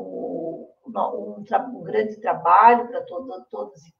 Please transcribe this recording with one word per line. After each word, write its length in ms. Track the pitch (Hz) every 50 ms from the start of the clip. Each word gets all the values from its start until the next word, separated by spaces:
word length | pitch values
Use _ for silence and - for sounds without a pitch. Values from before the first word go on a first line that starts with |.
| 190 185 165 160 160 - - 165 165 165 - - - - _ _ _
um 600 | 277 220 196 185 - - 208 202 208 208 208 208
tra-, 220 | - 214 190 -
um 160 | - - 180 165
grande 360 | 196 208 214 220 214 - -
trabalho 680 | - 185 160 - 170 170 175 202 220 240 240 240 -
para 140 | - - -
todo, 440 | - - - - 262 - - - - _
todas 340 | - 294 - - - - -
e 80 | _ _ _